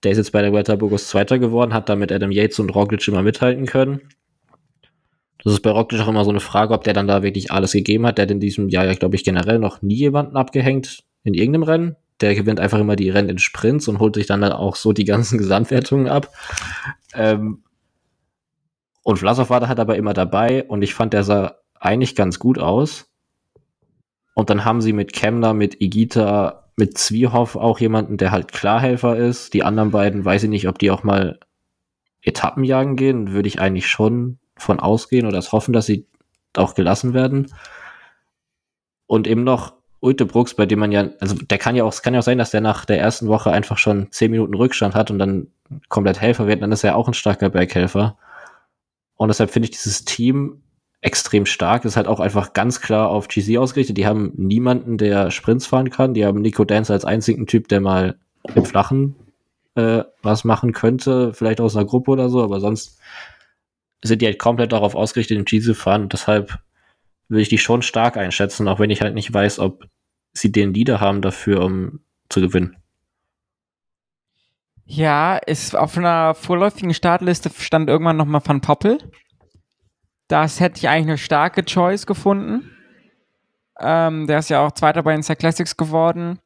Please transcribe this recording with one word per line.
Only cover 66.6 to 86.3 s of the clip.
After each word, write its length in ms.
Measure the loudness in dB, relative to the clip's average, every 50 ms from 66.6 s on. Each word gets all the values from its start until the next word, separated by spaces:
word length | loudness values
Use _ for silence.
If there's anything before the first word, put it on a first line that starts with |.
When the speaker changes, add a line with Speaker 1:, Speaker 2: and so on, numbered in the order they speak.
| -14 _ _ _ _ _ _ _ _ _ _ _ _ _
Speaker 1:
würde 140 | 0 0 2
ich 60 | 2
die 100 | 2 0
schon 240 | 2 2 0 0 0
stark 340 | -2 -2 0 0 0 0 -2
einschätzen, 500 | -6 -6 -2 -2 -2 -4 -2 -2 -2 -2
auch 120 | 2 2
wenn 100 | 2 0
ich 120 | 2 0
halt 120 | -2 -4 -4
nicht 180 | -6 -8 -4
weiß, 280 | -2 0 0 0 0 0
ob 260 | -4 -4 -4 _ -20 -20 _ _ _ _ _ _ _ _ _
sie 180 | -2 -2 0
den 220 | 2 2 0 2 2
Leader 260 | 0 0 0 0 0
haben 220 | 0 0 0 0
dafür, 420 | -2 -4 -4 -4 -2 0 0 2 2
um 360 | 0 -2 -4 -6 -8 -10 -14 _ _ _ _ _ _
zu 120 | -2 0
gewinnen. 360 | 0 2 2 0 -2 -2 -6 -14 _ _ _ _ _ _ _ _ _ _ _ _ _ _ _ _ _ _ _ _ _ _ _ _ _ _ _ _ _ _ _ _ _ _ _ _ _ _ _ _ _
Speaker 2:
Ja, 520 | _ -4 -2 0 2 2 2 2 0 0 -2
ist 380 | -2 -4 -6 -4 -6 -4 0
auf 220 | 0 0 0 -2 -2
einer 380 | 0 0 2 2 2 0 0
vorläufigen 580 | -2 -2 -2 0 2 2 0 0 -2 -4 -4 -4
Startliste 560 | 0 0 0 0 2 2 0 -2 -2 -2 -8 -8 -8
stand 300 | -8 -2 0 0 2 2
irgendwann 280 | 0 2 2 2 2 2
noch 80 | 0
mal 160 | 0 0 -2 0
Van 160 | 0 -2 -2
Poppel. 380 | 0 0 -2 0 2 0 0 0 -4 -12 -20 _ _ _ _ _ _ _ _ _ _ _ _ _ _ _ _ _ _ _ _ _ _ _
Das 320 | 0 0 0 0 0 0
hätte 200 | 0 0 0 -2
ich 100 | 0 0
eigentlich 180 | 2 2 2 0
eine 100 | -2 -4
starke 460 | -2 -2 0 2 2 0 0 -2 -4
Choice 420 | -2 0 2 2 2 0 -2 -4
gefunden. 640 | -4 -6 -2 0 0 0 0 -2 -4 -6 -6 -8 -10 _ _ _ _ _ _ _ _ _ _ _ _ _ _ _ _ _ _ _ _ _ -8
Ähm, 480 | -4 -2 0 2 0 0 -2 -4 -2 0
der 120 | 0 -2
ist 100 | 0 0
ja 160 | 0 0 0
auch 60 | 0
Zweiter 320 | -2 0 0 2 2 2 0
bei 100 | 0 0
den 100 | -2 -2
Cyclassics 540 | -4 -6 -2 0 -2 0 0 -4 -6 -4 -6
geworden. 640 | -6 -2 0 0 2 2 0 -2 -6 -8